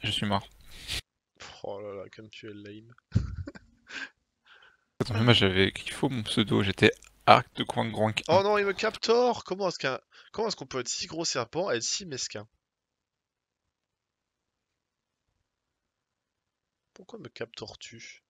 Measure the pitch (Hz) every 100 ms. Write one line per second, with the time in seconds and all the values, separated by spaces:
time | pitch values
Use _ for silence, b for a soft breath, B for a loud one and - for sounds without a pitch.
0 | 107 104 104 98 - - B B B B
1 | - _ _ - - - - 101 104 98
2 | 98 - 110 - 110 104 104 107 117 -
3 | _ - - - - - - _ B B
4 | B _ _ _ b b b b _ -
5 | - 107 120 107 98 92 95 - - -
6 | 139 117 107 - 107 113 98 - 107 -
7 | - _ - 117 - - - 120 113 107
8 | 110 107 - 180 202 208 202 190 - -
9 | - 233 247 - - 185 190 - 139 127
10 | _ b b - 220 - 135 131 123 -
11 | 185 160 165 135 113 151 190 120 - -
12 | 185 131 - 104 104 _ _ _ _ _
13 | _ _ _ _ _ _ _ _ _ _
14 | _ _ _ _ _ _ _ _ _ _
15 | _ _ _ _ _ _ _ _ _ _
16 | _ _ _ _ _ _ _ _ _ -
17 | 185 226 - - 113 - - - - 113
18 | - -